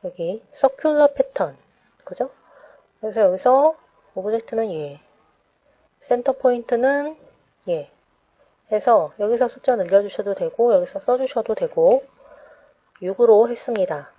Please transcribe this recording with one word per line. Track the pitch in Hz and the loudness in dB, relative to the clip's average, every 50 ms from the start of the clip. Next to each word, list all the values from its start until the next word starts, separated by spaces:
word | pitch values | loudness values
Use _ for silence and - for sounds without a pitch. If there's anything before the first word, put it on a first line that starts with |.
| _ | _
여기 | 185 175 - 170 165 196 220 _ _ - | -14 -10 -8 -8 -8 -8 -8 _ _ -6
서큘러 | - - 269 269 - - 311 302 294 294 285 285 | 0 0 0 0 2 -2 0 2 4 4 2 4
패턴, | - - - - - 190 151 139 _ _ _ _ _ _ _ _ _ _ | 2 -4 -2 -2 -6 -6 -6 -6 _ _ _ _ _ _ _ _ _ _
그죠? | - 175 - 240 269 - _ _ _ _ - - - - _ _ _ _ _ | -18 -8 -6 -8 -8 -8 _ _ _ _ -20 -20 -20 -20 _ _ _ _ _
그래서 | - 214 196 - 196 | -12 -8 -2 0 2
여기서 | 190 180 185 - 247 254 269 285 311 320 _ _ _ _ _ _ _ _ | 2 2 2 2 2 4 4 4 2 0 _ _ _ _ _ _ _ _
오브젝트는 | 196 185 208 220 226 226 - - 220 226 214 180 | -8 -6 -4 -4 -4 -6 -6 -6 -4 -4 -4 -6
얘, | 156 151 143 143 147 _ _ _ _ _ _ _ _ _ _ _ _ _ _ _ _ _ _ _ _ | -8 -8 -10 -12 -16 _ _ _ _ _ _ _ _ _ _ _ _ _ _ _ _ _ _ _ _
센터 | _ - 247 240 240 - | _ -4 -4 -2 -2 -4
포인트는 | 262 - - 254 247 240 233 - 254 233 240 269 277 285 285 302 320 _ - - _ _ _ _ _ _ _ 196 | -4 0 0 0 0 0 -2 -4 -4 0 0 0 0 0 -4 -6 -10 _ -20 -20 _ _ _ _ _ _ _ -6
얘 | 175 156 143 - _ _ _ _ _ _ _ _ _ _ _ _ _ _ _ _ | -6 -6 -6 -12 _ _ _ _ _ _ _ _ _ _ _ _ _ _ _ _
해서 | 220 214 214 - 233 208 165 147 - _ | -4 -2 2 2 2 2 2 0 -6 _
여기서 | 208 214 233 233 254 233 | -4 -2 0 0 -2 -4
숫자 | - 262 _ - 247 | -4 -6 _ -2 -2
늘려주셔도 | 220 185 175 185 202 202 202 - - 202 202 196 | -2 -2 2 2 2 2 2 -8 -8 -6 -6 -4
되고 | - 180 165 - - 226 240 226 | -4 -6 -8 -2 0 2 4 4
여기서 | 185 175 175 - 196 | 2 2 0 -8 -8
써주셔도 | - - 247 254 269 254 - - 220 - 220 | -2 -2 -2 -2 -2 -4 -4 -6 -4 -4 -4
되고 | - - 151 - - 160 175 220 269 - - _ _ - - - - - - - _ _ _ _ _ _ _ _ _ 185 | -4 -4 -6 -2 2 4 4 4 4 0 -6 _ _ -20 -20 -20 -20 -20 -20 -20 _ _ _ _ _ _ _ _ _ -8
육으로 | 180 190 - 240 226 220 208 226 240 | -8 -2 2 4 6 6 6 6 2
했습니다. | 240 226 - - 240 208 185 180 165 147 143 - _ | 0 -8 -8 -6 -4 -4 -2 -4 -4 -8 -10 -16 _